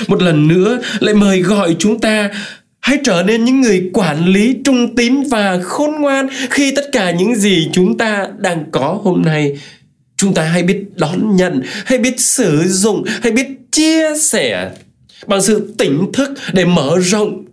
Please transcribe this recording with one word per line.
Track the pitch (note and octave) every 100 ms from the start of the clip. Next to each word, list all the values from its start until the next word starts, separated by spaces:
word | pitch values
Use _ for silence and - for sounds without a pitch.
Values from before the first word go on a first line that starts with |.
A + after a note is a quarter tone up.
| G#3+
một | F#3+
lần | F3+ D#3 D3+
nữa | F3+ G3 B3 - G#3+
lại | G#3+
mời | G#3 G3+ F#3+
gọi | F3 G#3 F3 E3
chúng | G3+ A#3
ta | A3 G#3+ G3+ - - - _ _
hãy | - C#4+
trở | C4+ F3 F#3
nên | A3+
những | A#3 C4+
người | B3 F#3+ F#3
quản | A#3 F3 D3 F3
lý | F#3+ A3+ C4+
trung | C#4 B3+ A#3
tín | A#3 A#3+ C4+
và | C#4+ A3+ G3+ F3+
khôn | F3+ - D4+ D4+
ngoan | C#4+ C4+ C4+ - C4
khi | C#4 C#4
tất | C#4 C#4+
cả | B3 F3+
những | E3+ G3
gì | A#3 G3+ F3 D3+
chúng | F3+ F#3 A3+
ta | A3+ G#3 F#3+ -
đang | G3 E3+ D3+
có | C#3+ C#3 G3+
hôm | G3 F3
nay. | E3 D#3 D3 C#3+ - - _ _ _ -
Chúng | G3
ta | E3
hãy | D#3+ F3
biết | F3 G3 - -
đón | D#3+ F#3 G#3+ F#3+
nhận, | F3+ C3+ - G#3
hãy | - B3+
biết | B3 B3+
sử | - - G3+ D3 F#3
dụng, | F#3+ G#3+ F#3 - -
hãy | A#3+
biết | A3+ C4+ - -
chia | D4 D#4 D#4+ D#4 D4+
sẻ | - G#3+ C3 F#2 F#2 - - _ _ - -
bằng | G3
sự | F#3+ G#3 - -
tỉnh | B3 C#3+ F#3+
thức | - C#4 C#4 -
để | F#3
mở | F3 F3 C3+ F3+
rộng | F3+ G#3+ G#3 - -